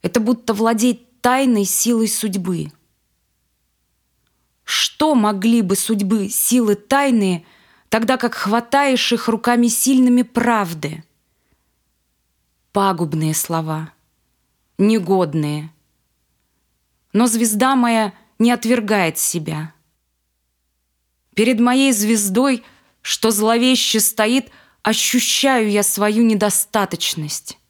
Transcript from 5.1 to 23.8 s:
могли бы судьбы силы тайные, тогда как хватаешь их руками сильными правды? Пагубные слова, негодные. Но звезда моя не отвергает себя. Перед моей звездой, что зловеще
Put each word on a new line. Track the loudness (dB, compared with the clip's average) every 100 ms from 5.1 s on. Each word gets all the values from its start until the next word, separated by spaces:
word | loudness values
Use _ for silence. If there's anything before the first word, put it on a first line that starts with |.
| 2
могли | 2 0 2 2
бы | 2 -2
судьбы | -2 -2 0 -2 -2
силы | -4 0 2 2 0
тайные, | 0 0 2 2 2 -2 -6 _ _ _ _
тогда | -2 0 0
как | -2 -4
хватаешь | -2 -2 0 0 2 0 0
их | -2 -2
руками | -2 0 2 2
сильными | 2 2 4 4 4
правды? | 2 -2 0 0 -2 -6 -10 -10 -16 _ _ _ _ _ _ _ _ _ _ _ _ _ _ _ _
Пагубные | 0 0 0 -2 -2 -2
слова, | -2 -4 -4 -4 -8 -8 _ _ _ _ _ _ _ _ 0
негодные. | 2 2 2 0 2 0 -2 -4 -8 _ _ _ _ _ _ _ _ _ _ _ _ _ _
Но | 0 2
звезда | 2 -2 0 2 2
моя | 2 0 -2 -6 _ _
не | 0
отвергает | 2 0 -2 0 0 0 -2
себя. | -4 -4 -6 -8 -10 _ _ _ _ _ _ _ _ _ _ _ _ _ _ _ _ -2
Перед | 0 2
моей | 2 2 2
звездой, | 0 0 0 0 0 0 0 -6 _ _ _
что | -8 -2 -2
зловеще | 0 0 2 2 2